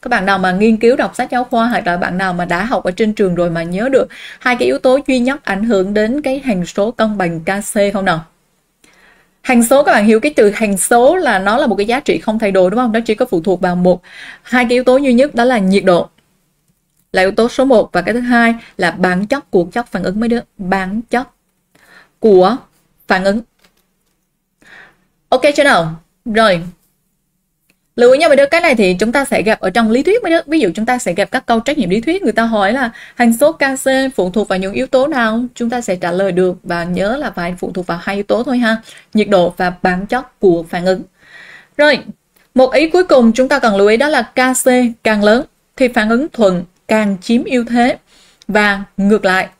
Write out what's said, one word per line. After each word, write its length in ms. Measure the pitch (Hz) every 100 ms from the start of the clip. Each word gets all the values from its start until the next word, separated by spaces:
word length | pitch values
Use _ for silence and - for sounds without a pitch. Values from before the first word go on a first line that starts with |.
Các 60 | 254
bạn 180 | 240 190
nào 120 | 196
mà 140 | 185
nghiên 240 | 185 220 220
cứu 200 | 233 277
đọc 200 | 226 -
sách 140 | 254
giáo 140 | 247
khoa 220 | 247 240 226
hoặc 200 | 208 185
là 100 | 175
bạn 220 | - 175
nào 140 | 190
mà 120 | 175
đã 200 | 175 175
học 200 | 214 196
ở 60 | 180
trên 240 | 180 220
trường 200 | 214 196
rồi 160 | 175 175
mà 120 | 165
nhớ 260 | 165 180 240
được 200 | 269 - - - -
hai 180 | 254 247
cái 100 | 240
yếu 120 | 269
tố 200 | 254 262 277
duy 120 | 262
nhất 260 | 240 285
ảnh 200 | - 190
hưởng 300 | 226 202 190
đến 280 | 208 214 269
cái 200 | 294 269
hằng 220 | 269 190 175
số 240 | - 208
cân 280 | - 220 208
bằng 220 | 180 165
K 80 | 160 196 208
C 40 | - 202
không 120 | 202
nào? 200 | 190 165 160 _ _ _ _ _ _ _ _ _ _ _
Hằng 200 | - 247
số, 200 | 233 269
các 100 | 302
bạn 120 | 285
hiểu 160 | 208 220
cái 120 | 294 294
từ 140 | 214
hằng 260 | 196 220 196
số 400 | - 240 247 359
là 220 | 311 202
nó 180 | 196 226
là 100 | 294
một 100 | 196
cái 100 | 208
giá 140 | 247
trị 180 | - 180
không 200 | - 220
thay 120 | 220
đổi 200 | 190 180
đúng 100 | 208
không? 120 | 254
Nó 80 | 220
chỉ 140 | 233
có 120 | 214 254
phụ 140 | 185
thuộc 200 | 165 180
vào 160 | 180 180
một, 260 | 180 180 _ - - -
hai 220 | - 254
cái 80 | 247
yếu 120 | 247
tố 120 | 254 254
duy 160 | 285
nhất 220 | 240 285
đó 100 | 254
là 140 | 240 247
nhiệt 260 | 190 196
độ, 240 | 185 170 - _ _ _ _ _ _ _ _ _ _
là 100 | -
yếu 100 | 185
tố 160 | 208 226
số 160 | -
một, 280 | 269 233 170
và 100 | 180
cái 120 | 185
thứ 60 | 220
hai 340 | 247 240 233 233 - -
là 140 | 180
bản 360 | 165 180 180 208
chất 240 | 277 -
của 140 | 190
chất 220 | 175 233 240
phản 100 | 202
ứng 180 | 180 190
mấy 80 | 233
đứa, 120 | 233 - _
bản 420 | 180 190 185 214 240
chất 180 | 240 254 _ _ _ _ _ _ - _ _
của 380 | 226 190 185 254 - _ _ _ _
phản 160 | 190
ứng. 160 | 190 208 226 _ _ _ _ _ _ _ _ _ _ _ _ - - _ _ _ _
Ok 140 | 262 294 294
chưa 80 |
nào? 360 | 285 214 165 160 _ _
Rồi. 360 | - 214 226 175 175 - _ _ _ _ _ _ _ _ _ _ _ -
Lưu 160 | 240
ý 60 | 269
nha 100 | 330
mấy 80 | 277
đứa, 100 | 277
cái 140 | 330
này 140 | 339
thì 220 | 240 196 180
chúng 120 | 214
ta 120 | 254
sẽ 180 | 269 185
gặp 180 | 180 214
ở 100 | 185
trong 200 | 185 226
lý 120 | 233
thuyết 200 | 294 440
mấy 100 | 381
đứa. 80 | 330 302
Ví 140 | 320
dụ 100 | 214
chúng 120 | 165 220
ta 120 | 247
sẽ 140 | 220
gặp 160 | 175 190
các 160 | 254 -
câu 140 | 233
trắc 180 | 233 302
nghiệm 120 | 180
lý 100 | 196
thuyết, 220 | 226 359
người 100 | 359
ta 100 | 214
hỏi 300 | 226 220 196
là 180 | 254 240 - -
hằng 180 | - 240
số 200 | 226 294
K 60 | 320
C 560 | 277 262 - 262 269
phụ 160 | - 185
thuộc 180 | 185 202
vào 100 | 185
những 140 | 190
yếu 140 | 196 262
tố 200 | 262 277
nào? 380 | 294 226 220 247
Chúng 160 | - 233
ta 100 | 247
sẽ 160 | 233 180
trả 160 | 180
lời 200 | 175 196
được 240 | 180 185 180
và 220 | - 170
nhớ 320 | 170 180 190 262
là 140 | 269
phải 240 | 185 175 180
phụ 140 | 185
thuộc 120 | 180 180
vào 120 | 175
hai 140 | 190 202
yếu 60 |
tố 200 | 208 208
thôi 160 | 247 247
ha. 180 | 240 226 - - _
Nhiệt 140 | 214 202
độ 260 | 202 175 175
và 160 | 180 180
bản 240 | 185 180 208
chất 340 | 247 277 _
của 220 | 196 170
phản 240 | 165 180 180
ứng. 160 | 185 - _ _ - - - _ -
Rồi, 220 | 294 277 - - _ _ _
một 180 | - 254
ý 180 | 254 320
cuối 140 | 359
cùng 280 | 359 285 226
chúng 160 | 220 262
ta 100 | 285
cần 180 | 233 196
lưu 120 | 202
ý 80 | 226
đó 120 | 285
là 140 | 302
K 340 | 226 - 254 254
C 20 | 262 254 247 233
càng 220 | - 214
lớn 200 | 208 226 311 _ _ -
thì 120 | 254
phản 220 | 240 214
ứng 160 | 233 320
thuận 320 | - 208 180 180 _ _
càng 280 | 220 208 190
chiếm 220 | - 233
ưu 200 | 359 262
thế 340 | 233 240 240 311 _ _ _ _ -
và 360 | 202 208 196 202 -
ngược 280 | 196 208
lại. 240 | 196 185 185 _